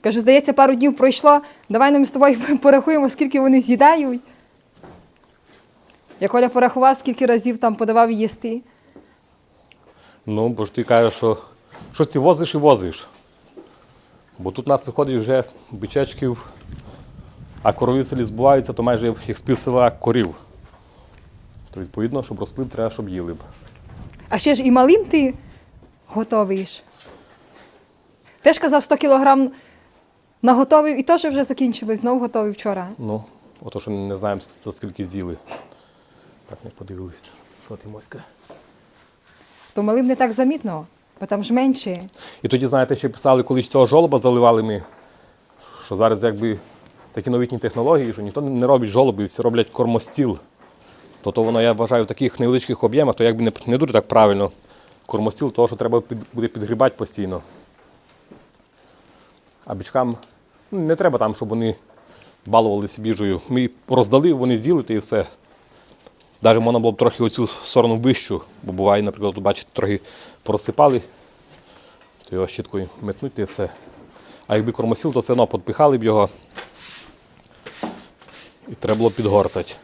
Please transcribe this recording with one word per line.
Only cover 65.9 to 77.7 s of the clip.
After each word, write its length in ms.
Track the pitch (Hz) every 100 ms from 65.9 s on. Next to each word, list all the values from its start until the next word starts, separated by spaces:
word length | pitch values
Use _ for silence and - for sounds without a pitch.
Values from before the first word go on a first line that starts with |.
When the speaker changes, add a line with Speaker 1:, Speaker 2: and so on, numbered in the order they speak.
| _ - _ _ _
Speaker 2:
Даже 180 | 113 113
можна 180 | 113 120
було 140 | 113
б 40 | 104
трохи 260 | 120 -
оцю 220 | 117 - 113
сторону 500 | - - 131 117 113
вищу, 460 | 123 123 - 92 - -
бо 100 | 82
буває, 300 | 92 98 101
наприклад, 320 | 104 98 101
тут, 100 | 95
бачите, 260 | 98 101 -
трохи 280 | - - 101 - - - -
просипали, 580 | - 104 - - 147 127 - _ _ _ _ - _ - - _ _ _ -
то 60 |
його 120 | 92 92
щіткою 420 | - - 101 92 -
метнуть, 360 | 104 95 139 -
і 60 |
все. 240 | 101 - 95 - - - - - - - -
А 100 | 107
якби 160 | 113
кормосіл, 400 | - 113 113 160
то 80 | 127
все 120 | -
одно 140 | 123 117
підпихали 520 | 110 - 107 151 131
б 60 |
його 240 | 110 107 101 - _ - - - - - - - _ _ _ - -